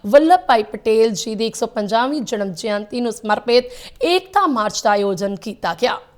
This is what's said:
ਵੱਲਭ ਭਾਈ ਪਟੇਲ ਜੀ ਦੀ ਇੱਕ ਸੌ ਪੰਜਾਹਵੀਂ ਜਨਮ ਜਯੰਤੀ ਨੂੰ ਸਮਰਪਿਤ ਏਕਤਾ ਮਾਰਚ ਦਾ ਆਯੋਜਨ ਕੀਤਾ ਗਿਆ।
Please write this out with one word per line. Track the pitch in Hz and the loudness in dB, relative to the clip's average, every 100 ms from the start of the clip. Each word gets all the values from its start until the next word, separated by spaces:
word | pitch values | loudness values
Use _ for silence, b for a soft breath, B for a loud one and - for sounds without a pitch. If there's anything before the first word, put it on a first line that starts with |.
| 202 | 6
ਵੱਲਭ | 277 311 359 | 4 6 4
ਭਾਈ | - 233 | 4 2
ਪਟੇਲ | 214 214 226 220 226 | 2 -6 0 4 2
ਜੀ | 196 - | 0 -6
ਦੀ | 214 226 | -4 -4
ਇੱਕ | - | -4
ਸੌ | 226 | -6
ਪੰਜਾਹਵੀਂ | 226 208 226 254 302 | -4 -2 0 0 -4
ਜਨਮ | 220 214 196 | -4 -4 -6
ਜਯੰਤੀ | 165 220 208 208 247 | -6 -4 -6 -6 -4
ਨੂੰ | 240 | -4
ਸਮਰਪਿਤ | 214 214 208 - 240 247 B B B | -4 -2 -2 2 2 2 B B B
ਏਕਤਾ | 330 359 - 403 359 | 0 0 2 0 2
ਮਾਰਚ | 240 208 - | 0 -2 0
ਦਾ | 220 | 0
ਆਯੋਜਨ | 208 202 185 196 196 | 2 0 -2 -4 -6
ਕੀਤਾ | 220 - 175 175 | -10 -6 -6 -2
ਗਿਆ। | 254 359 - | -2 -4 -10